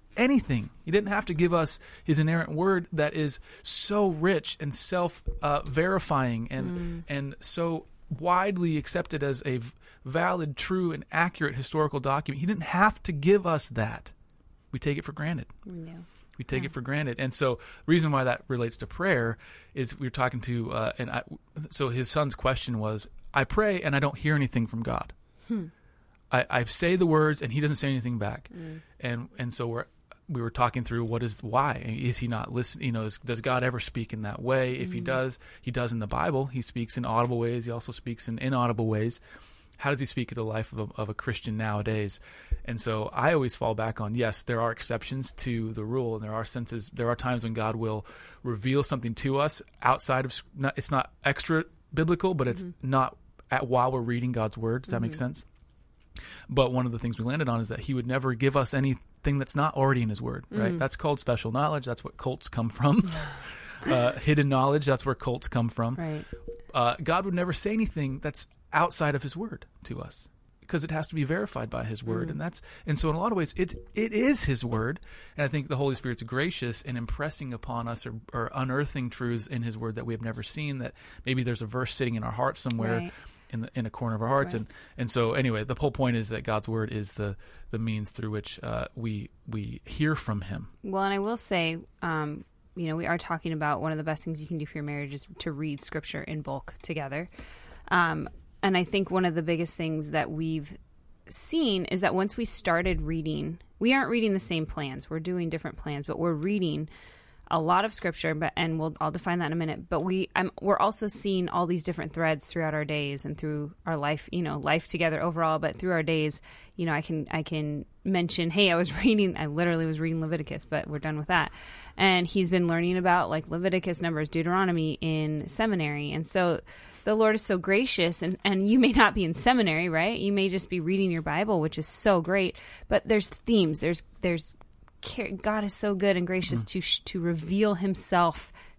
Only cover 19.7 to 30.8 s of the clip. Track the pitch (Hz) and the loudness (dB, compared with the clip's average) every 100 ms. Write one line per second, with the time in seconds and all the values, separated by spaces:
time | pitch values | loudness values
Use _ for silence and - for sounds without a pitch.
19.7 | - 123 - 131 - 127 123 123 120 113 | -6 -6 -4 -6 -2 -2 -2 -4 -4 -2
20.7 | 117 110 - 113 120 - - - 151 156 | -2 -2 -4 -4 -4 -6 -14 -14 -12 -8
21.7 | - 135 120 123 151 143 - 131 127 - | -2 -2 0 0 2 0 0 0 0 -2
22.7 | 113 107 107 - - - 139 131 - 214 | -2 -2 -2 -6 -12 -2 0 2 2 2
23.7 | 180 165 139 143 139 151 151 131 123 110 | 2 0 2 0 0 0 2 2 0 -2
24.7 | 113 113 - - - _ _ - 220 165 | -2 -2 -4 -4 -12 _ _ -6 -4 -4
25.7 | - - _ _ _ _ 127 - 123 120 | -12 -20 _ _ _ _ 0 2 0 0
26.7 | - 175 180 170 156 156 147 131 139 151 | 0 2 4 6 6 4 2 -2 0 2
27.7 | 139 139 131 123 117 104 120 - 175 160 | 2 2 0 -2 -2 -2 -6 -12 -14 -12
28.7 | 156 - - 127 120 123 - 123 127 120 | -14 -18 -10 -6 -6 -8 -8 -6 -4 -4
29.7 | 117 - _ _ - - 131 117 - 120 | -4 -8 _ _ -20 -6 -4 -2 2 2
30.7 | 127 | 2